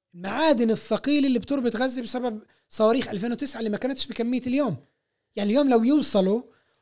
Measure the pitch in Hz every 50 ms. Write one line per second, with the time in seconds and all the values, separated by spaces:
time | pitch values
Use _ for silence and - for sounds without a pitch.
0 | _ _ _ 175 180 190 214 262 320 320 285 220 240 226 220 208 - - 226 -
1 | - 277 294 294 277 277 254 233 - - 285 277 240 240 226 214 254 262 240 254
2 | 233 214 - 254 247 247 214 214 - _ _ _ _ _ - - 214 220 233 269
3 | - - 214 185 202 240 240 - 285 262 - 226 226 220 208 - - 262 277 262
4 | - - 208 - 226 233 254 247 247 254 247 277 294 233 151 117 - _ _ _
5 | _ _ _ _ _ _ - 208 202 202 214 277 294 269 247 233 226 247 294 302
6 | 233 - - 202 190 185 208 240 254 - _ _ _ _ _ _